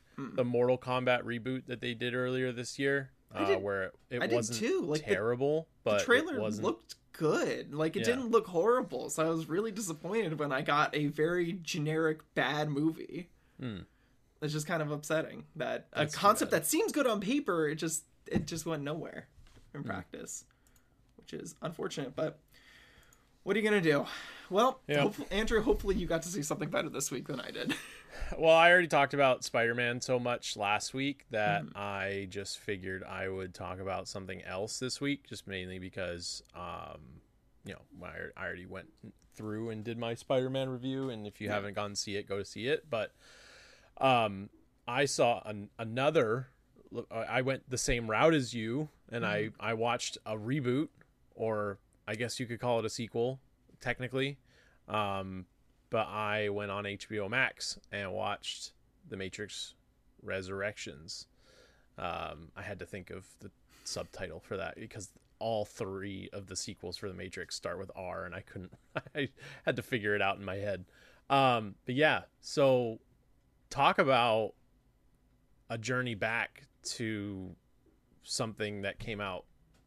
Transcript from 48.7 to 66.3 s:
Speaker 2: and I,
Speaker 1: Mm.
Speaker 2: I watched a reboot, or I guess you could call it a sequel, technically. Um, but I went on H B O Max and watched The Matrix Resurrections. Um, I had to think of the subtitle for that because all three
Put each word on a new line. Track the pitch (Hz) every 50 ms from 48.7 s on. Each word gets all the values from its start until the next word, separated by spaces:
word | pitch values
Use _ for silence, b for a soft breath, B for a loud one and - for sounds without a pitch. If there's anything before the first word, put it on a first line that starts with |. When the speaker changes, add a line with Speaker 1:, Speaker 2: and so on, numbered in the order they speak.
| 117 139 156 147 - _ _ -
Speaker 2:
and | - 120 117
I, | 107 104 104 107 110
Speaker 1:
Mm. | 104 -
Speaker 2:
I | - 107 113
watched | 113 113 120 117 123 - - - - -
a | - 110
reboot, | 110 104 117 135 156 131 123 123 135 160 - - - - _ _ _ _ _ _
or | - 113 113 110 107 104 104 98 - _ _ _ _ _ -
I | 107
guess | 110 120 117 - -
you | 135
could | 110 117 113
call | - 123 120 117
it | 110
a | 110
sequel, | - - 117 - - 117 117 123 131 135 - - _ _ _ _ - -
technically. | - 127 120 - 127 120 120 131 135 139 143 - b b b b b b b b b -
Um, | - 107 107 101 98 98 95 95 95 92 92 - _ _ _ _ _ _ _ _
but | - 113 107 -
I | 101 104 107 104 104 107 107 104
went | 101 104 104 101
on | 98 101 104
H | 101 101 98 -
B | - 113 104
O | 101 98
Max | 113 127 131 113 - - - - - - - _ -
and | 104 101 95 95
watched | 98 98 98 101 - - - - - - - - _ _ _ _ _ _ 156
The | 120 95
Matrix | 98 95 - - 104 92 - - - - - _ _ _ _ _ _ _ _ _ -
Resurrections. | 101 95 95 95 92 95 98 98 104 107 - - - 76 67 78 87 - - - - b b b b b b b b b b b b b -
Um, | - 87 85 85 82 80 78 76 82 80 -
I | - 95
had | 92 101 90
to | 90
think | - - 101 90 -
of | 87 95 92 - - _
the | 104 101 - _ _ _ - - -
subtitle | - - - 85 - - - 101 87 80 82
for | - - 110
that | 92 87 85 -
because | - 113 110 - 113 95 - - - _ _ _ _
all | 110 113 113 107 104
three | - - - 110 95 98 98 95 101 98 95 95 95